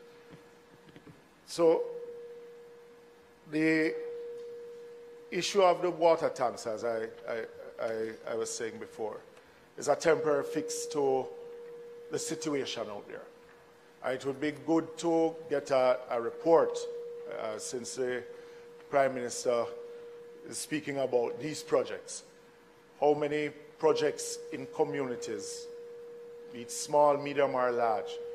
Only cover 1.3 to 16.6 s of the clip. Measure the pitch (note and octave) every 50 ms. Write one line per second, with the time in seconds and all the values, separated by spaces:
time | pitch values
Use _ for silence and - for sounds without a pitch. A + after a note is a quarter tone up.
1.3 | - - - - - - E3+ D#3+ E3 - A#4+ - - - - - - - - -
2.3 | - - - - - - - - - - - - - - - - - - - -
3.3 | - - - D#3+ D3+ D#3 D#3+ D#3+ D#3+ D#3 D#3 E3 - - - - - - - -
4.3 | - - - - - - - - - - - - - - - - - - - -
5.3 | - F3+ E3+ - - G3+ F#3 F3+ E3+ E3 F3 F3+ E3 D#3 E3+ E3 E3 D#3+ D#3 B2+
6.3 | - - C3 A#2+ G#2+ - - A#2 A2 G#2 A2 A#2 A2+ A2+ A2 A2+ - - - A#2+
7.3 | A#2 A2+ A2 - - - - - - - A#2+ A2+ A2+ A2 A2 A2+ A2 - - -
8.3 | A#2 A2+ A2+ A2+ - - A#2+ A2 G#2+ A2 G#2+ - - - A2 G#2 - - - -
9.3 | - - - - - - - - - - B2 C#3+ C#3+ C#3+ - E3+ D#3 D3 D#3+ D#3
10.3 | C#3+ C#3 C3+ - - D#3 - - - - - - - D3 C#3 C3+ C3 C3 B2+ -
11.3 | - - - - - - - - - - - - - - - - D#3 C#3+ - -
12.3 | D#3+ D#3+ - D#3 D3 C3+ B2 A#2 - A#2+ G#2+ G#2 G#2 G2+ - - G#2 G#2 - -
13.3 | - - - - - - - - - - - - - - - A#2+ C3 B2+ C3 C#3
14.3 | C3+ B2+ D3 D3+ C#3+ C3+ B2+ D#3 E3 E3 D#3+ D#3+ - - E3+ E3+ E3 E3 D#3+ D#3+
15.3 | E3 - - - C#3+ C#3 C#3 - C#3 C3 B2+ B2+ B2+ - - - B2+ A#2 A#2 A#2
16.3 | - - - E3 E3 D3+